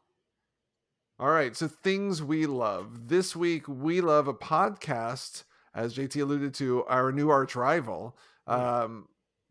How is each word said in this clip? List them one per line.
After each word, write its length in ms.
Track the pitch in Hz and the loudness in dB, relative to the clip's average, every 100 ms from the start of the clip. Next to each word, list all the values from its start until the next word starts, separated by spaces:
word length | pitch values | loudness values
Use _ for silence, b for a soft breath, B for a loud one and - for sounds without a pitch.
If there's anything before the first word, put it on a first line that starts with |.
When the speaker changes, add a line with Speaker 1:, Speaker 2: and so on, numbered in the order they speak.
| _ _ _ _ _ _ _ _ _ _ _ - | _ _ _ _ _ _ _ _ _ _ _ -2
Speaker 1:
All 120 | 135 | 2
right. 260 | 160 131 104 | 2 2 -2
So 120 | 160 | -6
things 540 | - 190 196 202 165 | -2 -2 0 -2 -4
we 240 | 143 156 151 | -2 0 0
love. 640 | 131 110 95 104 120 117 | 0 -2 -2 -8 -14 0
This 280 | 175 185 165 | 0 0 -2
week, 320 | 175 165 - | -2 -2 -6
we 340 | 131 151 180 | -4 -2 2
love 260 | 170 151 139 | 4 4 4
a 60 | |
podcast, 1120 | 127 - 160 202 202 - 120 117 127 - - b b b | -4 0 2 2 -2 -6 -4 -4 -6 -10 -16 b b b
as 200 | - 117 | -6 -6
J 140 | 120 135 | -4 -6
T 120 | 147 | -2
alluded 340 | 139 143 139 131 | -2 0 -2 -2
to, 280 | 135 123 - | 0 0 2
our 260 | 127 131 | 2 2
new 180 | 139 147 | 2 4
arch 260 | 139 131 123 | 4 4 0
rival. 600 | 131 165 117 85 113 b b b - | 2 2 0 -6 -10 b b b -2
Speaker 2:
Mm. 60 | 123 123 120 | 0 2 0
Speaker 1:
Um, 240 | 113 113 - _ _ _ _ | -2 -6 -18 _ _ _ _